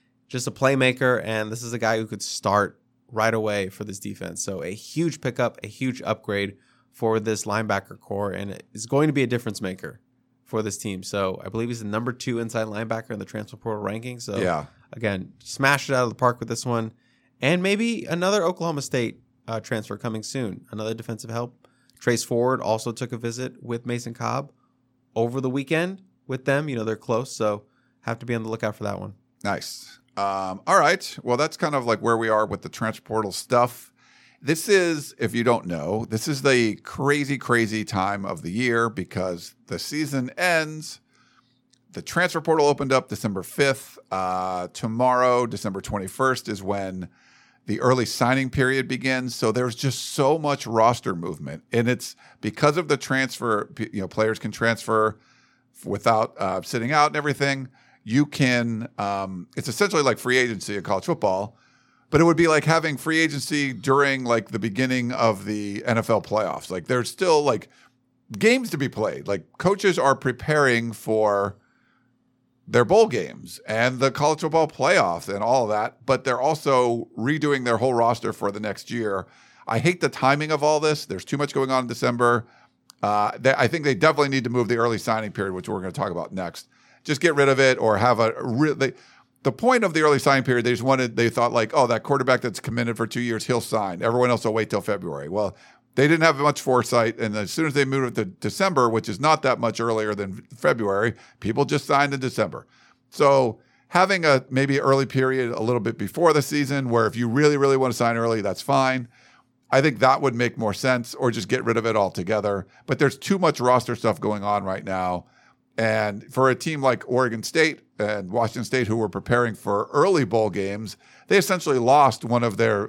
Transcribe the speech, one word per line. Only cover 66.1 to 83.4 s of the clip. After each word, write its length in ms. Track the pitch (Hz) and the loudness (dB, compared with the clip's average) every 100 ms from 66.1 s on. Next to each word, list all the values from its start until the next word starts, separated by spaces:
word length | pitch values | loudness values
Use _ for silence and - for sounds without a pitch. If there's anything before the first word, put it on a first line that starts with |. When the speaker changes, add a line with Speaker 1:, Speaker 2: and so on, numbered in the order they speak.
| 107 | 0
Speaker 2:
playoffs. 500 | - 104 92 67 - | 2 -2 -2 -4 -8
Like, 160 | 92 78 | -10 -2
there's 240 | 127 113 | -2 -2
still, 320 | - 185 151 | -2 2 4
like, 240 | 147 107 - _ _ _ _ _ _ 190 | 4 0 -4 _ _ _ _ _ _ 2
games 360 | 220 262 233 | 4 4 2
to 80 | 175 | -4
be 100 | 135 | -4
played. 380 | - 98 67 76 | -2 -4 -4 -4
Like, 180 | 98 - - | -4 -6 -2
coaches 400 | 180 202 202 170 | 0 2 2 4
are 160 | 139 135 | 4 4
preparing 760 | 135 120 - 151 139 117 117 | 0 -4 0 4 4 4 0
for 680 | 107 - 110 107 101 101 101 _ _ _ _ _ _ _ _ _ _ - | -6 -2 2 4 2 0 -4 _ _ _ _ _ _ _ _ _ _ 0
their 200 | 117 113 | 2 6
bowl 220 | 214 220 | 6 4
games 520 | 117 71 - - - - | 2 -6 -10 -16 -16 -6
and 320 | 110 123 127 | 0 0 2
the 120 | 135 | -2
college 300 | - 147 151 | 2 0 0
football 260 | 160 160 151 | 0 2 0
playoffs 600 | - 139 190 95 85 92 | 0 2 4 2 0 -4
and 160 | 101 | -4
all 200 | 107 131 | 2 2
of 60 | 107 | 2
that, 360 | 107 120 - - | 0 -2 -6 -2
but 180 | 127 | 0
they're 160 | 131 123 | 0 0
also 720 | 139 151 143 131 123 120 - - | 0 0 2 4 4 0 -4 -6
redoing 480 | 120 156 147 139 123 | -2 0 2 0 2
their 120 | 113 | 2
whole 180 | 131 120 | 2 4
roster 360 | 117 113 107 | 2 2 -4
for 200 | - 101 | -4 -4
the 80 | 104 | -4
next 320 | 107 95 - | -6 -8 -8
year. 340 | 120 107 95 85 _ _ _ - | -6 -4 -4 -6 _ _ _ -6
I 120 | 117 | -2
hate 220 | 175 180 | 0 0
the 80 | 143 | -2
timing 420 | - 131 143 151 | 0 2 2 0
of 120 | 151 | 0
all 160 | 151 151 | 2 2
this. 260 | 156 147 - | 2 -2 -4
There's 200 | 95 - | -10 -6
too 120 | 143 | -4
much 140 | 143 | -2
going 200 | 143 131 | -2 0
on 140 | 131 123 | 0 -2
in 20 | |
December. 580 | 120 127 120 120 120 - _ _ _ _ _ | -2 -2 2 4 2 0 _ _ _ _ _
Uh, 300 | 101 104 104 | 0 2 0
they, 160 | - | 2